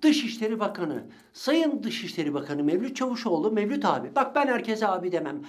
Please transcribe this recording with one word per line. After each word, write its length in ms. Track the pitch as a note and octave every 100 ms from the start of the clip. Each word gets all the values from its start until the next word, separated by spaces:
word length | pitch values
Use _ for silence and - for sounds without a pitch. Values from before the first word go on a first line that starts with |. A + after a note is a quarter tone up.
Dışişleri 580 | D#4 - A3+ - G#3+ A3
Bakanı. 440 | G3+ - E3 B2+ - - -
Sayın 500 | - - D#4+ D#4+ C#4+
Dışişleri 500 | - - F3 - D3
Bakanı 300 | C#3+ C#3+ C#3+
Mevlüt 320 | D3 F3 B3+ -
Çavuşoğlu, 560 | C4 A#3 G#3+ E3 G3
Mevlüt 340 | G#3+ G#3 C#4+ G#3+
abi. 300 | C#3 A#2+ -
Bak 200 | C4 D4
ben 120 | C#4+
herkese 400 | A#3 - G#3+ G#3+
abi 240 | F#3 F3+
demem. 300 | F3 D3+ D3